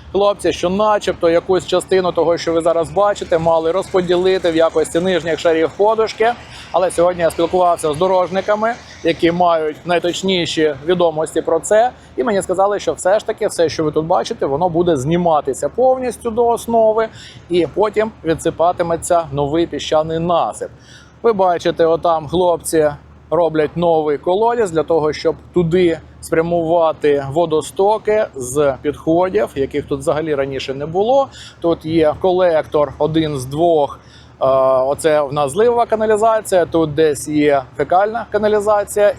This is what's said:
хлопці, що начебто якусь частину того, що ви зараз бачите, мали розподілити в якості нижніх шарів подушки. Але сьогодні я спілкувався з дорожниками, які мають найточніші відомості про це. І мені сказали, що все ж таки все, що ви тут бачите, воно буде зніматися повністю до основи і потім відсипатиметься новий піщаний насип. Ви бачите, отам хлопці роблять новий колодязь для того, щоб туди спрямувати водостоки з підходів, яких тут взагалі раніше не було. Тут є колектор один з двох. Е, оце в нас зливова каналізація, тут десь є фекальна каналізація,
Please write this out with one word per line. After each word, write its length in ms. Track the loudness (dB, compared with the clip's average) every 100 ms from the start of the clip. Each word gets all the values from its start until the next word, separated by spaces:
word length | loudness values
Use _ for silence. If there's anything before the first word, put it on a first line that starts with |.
| -8
хлопці, 420 | 0 0 0 -2
що 160 | -2 -2
начебто 600 | 0 2 0 -2 -2 0
якусь 380 | 0 0 -2 0
частину 440 | -2 0 0 0
того, 260 | 0 0 0
що 160 | 0
ви 80 | 0
зараз 300 | 0 0 -2
бачите, 460 | 0 0 -2 -2 0
мали 340 | 2 2 0
розподілити 800 | -2 -2 -2 0 0 2 0 0
в 40 | 2
якості 440 | 2 2 0 0
нижніх 400 | 0 -2 -2 -2
шарів 320 | 2 2 0 2
подушки. 540 | 2 2 -2 0 -2 -2 -10 -20 -4
Але 200 | -2 0
сьогодні 300 | 2 0 2
я 100 | 0
спілкувався 600 | 0 0 2 2 2 -2
з 40 | 0
дорожниками, 760 | 0 2 0 -2 -2 -2 -2 -6 -12 -4
які 280 | -2 0 0
мають 460 | 2 2 2 -2 -6 -2
найточніші 880 | -2 0 -2 -2 -2 -2 0 0 0 -2
відомості 560 | 0 0 0 -4 -4
про 180 | -2 -2
це. 320 | 2 2 2 -2 -12 -6
І 80 |
мені 180 | -2 -2
сказали, 380 | -2 0 0 0
що 140 | -4
все 260 | -2 0 0
ж 60 | 0
таки 220 | -4 -4
все, 220 | 0 0
що 140 | 0
ви 80 | -2
тут 140 | -2 0
бачите, 400 | 0 -2 -4 -2
воно 240 | 0 0
буде 280 | 0 2 0
зніматися 720 | 0 0 2 2 0 -4 -4
повністю 640 | 0 2 2 -2 -6 -6
до 160 | -2 0
основи 600 | 0 0 2 2 2 -2 -6 -20 -20 -4
і 180 | -2 0
потім 380 | 0 0 0 -2 -4
відсипатиметься 1000 | -4 -2 -2 0 0 0 -2 -4 0 0 0
новий 360 | -4 -2 0 -2
піщаний 520 | -4 -2 -2 0 -2
насип. 500 | 0 0 0 -4 -10 -12 -20 -20 -20 -4
Ви 100 | 0
бачите, 520 | 2 2 2 -2 0 2
отам 420 | 2 2 0 -2
хлопці 640 | 0 0 0 0 0 2 -2 -12 -20 -4
роблять 480 | 0 0 0 -2 0
новий 400 | 0 2 0 -2
колодязь 540 | -2 0 0 0 0
для 120 | -2
того, 300 | 0 0 0
щоб 220 | -2 -4 -4 -4
туди 460 | -2 2 2 2 0 -6 -20
спрямувати 1040 | -4 -2 0 0 0 2 2 2 0 0 0
водостоки 920 | -2 0 0 -2 0 0 0 0 -2 -2 -6
з 400 | -6 0 0 0
підходів, 680 | -4 -4 0 0 2 0 -2 -4
яких 300 | -4 -4 -4
тут 140 | -4
взагалі 360 | -2 -2 -2 -2
раніше 380 | -2 -6 -8
не 120 | -8 -6
було. 420 | -2 0 2 0 -6 -20 -6
Тут 240 | -2 -2 -2
є 280 | 0 2 2
колектор 720 | 0 2 2 2 0 0 -2 0
один 400 | -2 0 -2 -4
з 80 | -8
двох. 540 | -2 2 2 0 -4 -20 -20 -20 -4
Е, 40 | 0 2 2 2
оце 400 | 0 0 2 2
в 120 | 0
нас 180 | -2 -2
зливова 340 | 2 2 2 0
каналізація, 800 | 0 0 2 2 0 0 0 2
тут 300 | 0 0 2
десь 320 | 0 0 -2
є 360 | 0 2 2 -2 -6
фекальна 480 | 0 2 0 -2 -6
каналізація, 840 | -2 0 0 2 0 0 0 2